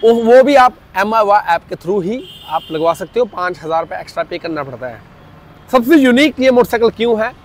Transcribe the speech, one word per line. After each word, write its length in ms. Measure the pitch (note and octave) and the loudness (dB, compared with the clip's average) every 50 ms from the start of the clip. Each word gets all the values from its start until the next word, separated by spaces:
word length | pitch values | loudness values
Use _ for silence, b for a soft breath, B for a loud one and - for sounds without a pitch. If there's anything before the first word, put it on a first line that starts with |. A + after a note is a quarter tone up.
| - | 4
वो, 100 | A3+ A#3 | 2 2
वो 280 | A#3 A#3 A3+ A#3+ B3+ C4 | 2 4 4 6 6 6
भी 120 | C4 C#4+ | 6 4
आप 200 | C#4 B3+ B3+ - - - _ - | 4 4 2 0 -4 -20 _ -6
एमआईवाई 580 | F3+ G3 G#3 A3 A3+ G#3+ G3+ G3+ G#3 - - E3+ | -6 -4 -2 0 0 0 2 2 0 0 0 -4
ऐप 80 | E3+ - - | -4 -4 -10
के 60 | F3+ | -14
through 280 | D3+ - D#3+ G3 G#3 E3+ | -12 -8 -6 -4 -4 -4
ही 160 | F3+ A3+ C4 F#4+ F4+ - - - | -6 -8 -8 -10 -14 -20 -20 -16
आप 160 | - D#3 E3+ - - | -8 -8 -8 -8 -8
लगवा 220 | D#3 D#3+ D#3 E3 E3 | -8 -4 -2 -2 -2
सकते 260 | D#3+ F#3 D#3+ - A#3 | -4 -8 -8 -4 -4
हो, 60 | B3 | -4
पाँच 340 | G#3 - - F3+ F3+ F3+ - | -4 -4 -8 -6 -6 -6 -8
हज़ार 220 | D#3 D#3 D#3+ D#3+ E3 | -10 -6 -6 -6 -6
रुपये 160 | E3 F#3 F3+ | -6 -10 -14
एक्स्ट्रा 220 | E3 - - - E3 | -14 -12 -10 -10 -8
पे 160 | D#3 F3+ E3+ | -8 -8 -12
करना 240 | - E3+ D#3+ D3+ C#3 | -10 -10 -8 -8 -10
पड़ता 240 | C3+ B2+ A2+ B2+ | -10 -12 -14 -14
है। 140 | B2+ A#2 A2 - - - - - - - - - - - - - - - | -14 -14 -16 -20 -20 -20 -20 -20 -20 -20 -20 -20 -20 -20 -20 -14 -2 0
सबसे 240 | B3+ A#3 A#3+ E4 | 0 2 4 4
यूनिक 440 | D#4 C4+ B3+ A#3+ B3 D4 D#4 - - | 4 4 4 4 4 2 2 0 0
ये 100 | B3+ C4 | 0 2
मोटरसाइकिल 400 | B3+ A#3+ B3 - - A#3 A#3 A3+ | 2 2 2 0 0 0 0 -2
क्यों 280 | - - A3+ A#3+ A#3 G#3+ | -2 -2 -2 -2 -2 -2
है 100 | A3 A#3+ B3+ - | -4 -6 -8 -14